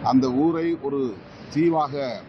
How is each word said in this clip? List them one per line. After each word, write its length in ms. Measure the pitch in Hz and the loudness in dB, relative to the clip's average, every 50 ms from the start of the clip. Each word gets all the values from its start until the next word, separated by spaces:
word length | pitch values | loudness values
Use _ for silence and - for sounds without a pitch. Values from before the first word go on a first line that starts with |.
| - | 0
அந்த 260 | 110 123 131 127 131 123 131 147 | 4 4 4 4 4 2 2 2
ஊரை 320 | 165 165 165 165 170 170 160 | 2 2 0 -2 -2 -2 -2
ஒரு 200 | 127 139 139 139 135 123 101 87 - - - - - - - | -4 -4 -2 -2 -2 -2 -4 -8 -14 -18 -20 -18 -18 -6 0
தீவாக 680 | 143 160 170 165 160 151 139 135 143 139 127 113 98 87 | 2 2 4 4 2 0 -2 -2 -4 -4 -4 -6 -8 -12